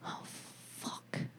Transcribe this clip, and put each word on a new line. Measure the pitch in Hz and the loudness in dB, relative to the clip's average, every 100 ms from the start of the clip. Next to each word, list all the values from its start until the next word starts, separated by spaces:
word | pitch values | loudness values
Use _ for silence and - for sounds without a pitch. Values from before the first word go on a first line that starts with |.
Oh, | - - | 2 0
fuck. | - - - - - - - - - - - | -2 -6 -6 -8 -8 -2 0 0 2 4 4